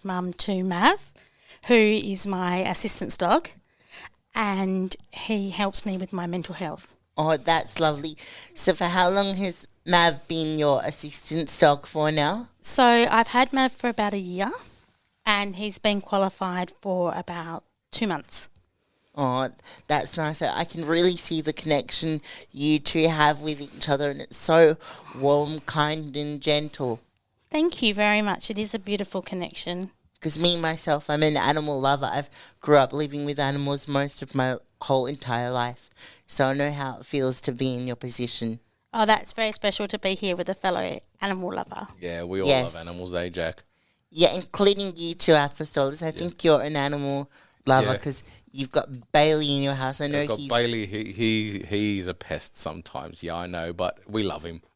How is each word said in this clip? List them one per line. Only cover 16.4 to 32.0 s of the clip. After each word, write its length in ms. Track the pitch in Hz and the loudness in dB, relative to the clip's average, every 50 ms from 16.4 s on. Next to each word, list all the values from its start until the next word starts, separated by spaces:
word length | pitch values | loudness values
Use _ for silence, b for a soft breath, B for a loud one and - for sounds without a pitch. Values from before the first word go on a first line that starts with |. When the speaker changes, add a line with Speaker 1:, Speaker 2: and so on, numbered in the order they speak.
| 196 185 180 180 180 180 - _ | -4 -4 -2 -2 -4 -6 -8 _
Speaker 1:
for 360 | - 196 185 180 175 170 - | -6 -4 -2 0 0 -2 -2
about 480 | - 180 - 175 170 160 165 165 - _ _ _ _ _ - | -4 -6 -8 -10 -10 -8 -10 -12 -12 _ _ _ _ _ -10
two 160 | - - 226 | -6 -4 -2
months. 440 | 202 170 143 - - - - - - _ _ _ _ _ _ _ _ _ _ _ _ - | -2 -2 -4 -6 -6 -6 -6 -6 -8 _ _ _ _ _ _ _ _ _ _ _ _ -4
Speaker 2:
Oh, 340 | 147 139 127 127 131 131 123 - _ B B B B B - | -2 0 0 0 0 -2 -4 -6 _ B B B B B 2
that's 280 | 151 147 - 151 - | 2 2 2 0 -4
nice. 280 | 170 156 151 156 - 165 | -2 -2 -2 -2 -2 -2
I 200 | 113 - - 175 | -2 -2 -2 -4
can 220 | - - 165 160 | -6 -6 -8 -2
really 320 | 147 165 170 175 185 175 165 | 0 2 4 4 4 2 2
see 240 | - - 170 160 | -2 -2 -2 -2
the 120 | 147 156 151 | -2 -4 -4
connection 680 | - - 156 147 139 - - - - 165 160 156 147 B B B B B B | -4 0 0 0 0 0 -2 -4 -2 -2 -2 -4 -4 B B B B B B
you 260 | - 139 143 151 151 151 | -8 -2 0 2 2 2
two 300 | - - - 165 156 160 | 2 0 0 2 2 2
have 340 | 160 156 151 151 151 143 | 4 6 4 4 4 2
with 200 | 147 151 147 139 | -2 -6 -6 -6
each 280 | 143 143 - - - 160 | -8 -12 -10 -6 -2 0
other, 220 | 139 139 147 143 | 0 2 0 -2
and 100 | 139 143 | -4 -6
it's 160 | 131 - - - | -10 -8 -4 -2
so 400 | - - 160 165 165 151 160 - B B B B B B - 131 | 2 6 8 10 10 8 8 4 B B B B B B -8 0
warm, 420 | 135 143 143 147 147 147 156 151 | 2 4 4 4 2 0 -4 -6
kind, 540 | - - - 156 147 151 156 160 151 143 131 | -6 -4 0 2 2 2 0 -4 -6 -8 -6
and 240 | 147 147 147 147 143 | -6 -6 -6 -6 -4
gentle. 600 | - 156 147 147 151 151 - - 139 123 113 113 _ _ _ _ _ _ _ _ _ _ | 0 2 2 2 0 -4 -6 -4 -4 -4 -4 -4 _ _ _ _ _ _ _ _ _ _
Speaker 1:
Thank 320 | - 302 320 349 - - | -2 0 0 0 0 2
you 140 | 247 214 202 | 0 0 2
very 260 | 208 208 208 208 214 | 2 2 2 2 2
much. 300 | 214 208 185 - - - | 2 0 -2 -4 -4 -6
It 80 | 214 202 | -4 -4
is 160 | 214 208 - | -4 -4 -6
a 40 | 220 | -6
beautiful 440 | 185 202 208 196 202 - - 190 180 | -4 -4 -4 -4 -4 -4 -6 -8 -8
connection. 680 | - 202 185 175 - - - - 180 175 180 190 190 _ _ _ _ _ - | -6 -8 -8 -8 -8 -8 -10 -8 -6 -6 -6 -8 -10 _ _ _ _ _ -8
Speaker 2:
'Cause 160 | - 160 151 156 | -4 -4 -2 2
me, 180 | 170 175 175 | 2 2 2
myself, 540 | 170 165 160 160 - - 170 147 147 - - | 2 -2 -2 -4 -2 0 0 0 0 0 -2
I'm 140 | 147 151 156 | 0 2 2
an 120 | 151 151 139 | 2 2 2
animal 420 | 90 135 151 156 151 151 143 135 | 2 2 2 2 0 -2 -2 0
lover. 240 | 131 135 143 139 | 2 2 2 2